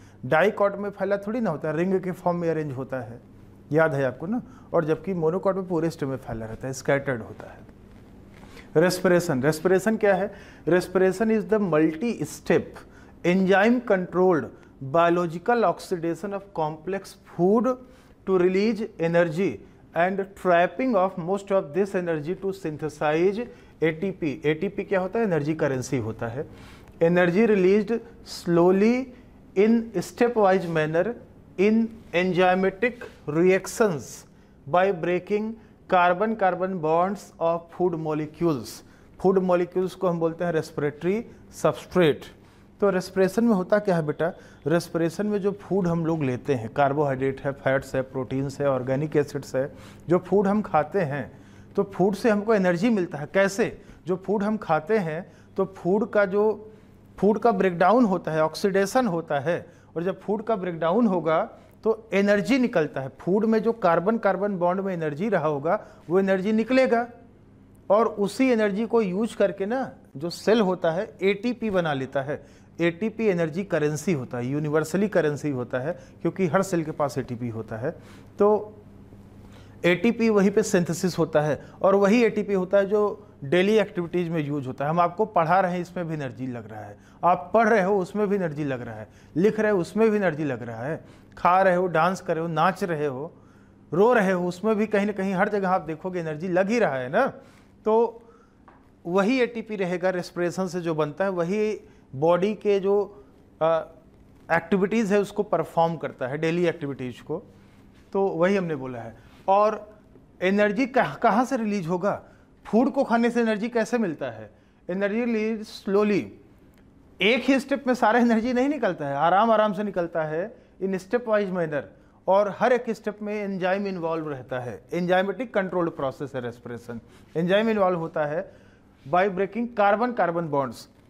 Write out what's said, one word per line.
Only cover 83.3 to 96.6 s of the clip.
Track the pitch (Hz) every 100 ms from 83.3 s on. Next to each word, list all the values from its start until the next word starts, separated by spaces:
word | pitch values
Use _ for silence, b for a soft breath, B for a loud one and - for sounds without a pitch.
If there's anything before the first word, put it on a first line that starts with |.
| B
डेली | 139 175 196 -
एक्टिविटीज़ | 190 180 170 180 170
में | 170
यूज़ | 143 147 131
होता | 120
है। | 143
हम | 170
आपको | 175 175 214
पढ़ा | 180 160 185
रहे | 185
हैं, | 180
इसमें | 170 180 165
भी |
एनर्जी | 156 135 110 131
लग | 120 101
रहा | 107
है, | 104 101 B B
आप | 170 180 -
पढ़ | 220 220
रहे | 226
हो | 180 208
उसमें | 180 208 208
भी | 202
एनर्जी | 170 147
लग | 147 123
रहा | 117
है, | 110 107 B B 147
लिख | 208 214
रहे | 214
हो | 202
उसमें | 170 208 220
भी | 208
एनर्जी | 185 151
लग | 151 120
रहा | 117 113
है, | 135 160 B B B -
खा | 175 185
रहे | 190
हो, | 175 185
डांस | 160 175 185
कर | -
रहे | 160
हो, | 170
नाच | 156 175 180
रहे | 190 156 147
हो, | 127 160 B B B B B -
रो | 156 226
रहे | 240 190
हो, | 185 180
उसमें | 175 214 208
भी | 214
कहीं | 208 208
ना |
कहीं | 202 190
हर | 180 214
जगह | 202 185
आप | 185
देखोगे | 156 156 190 180
एनर्जी | 160 151 185
लग | 175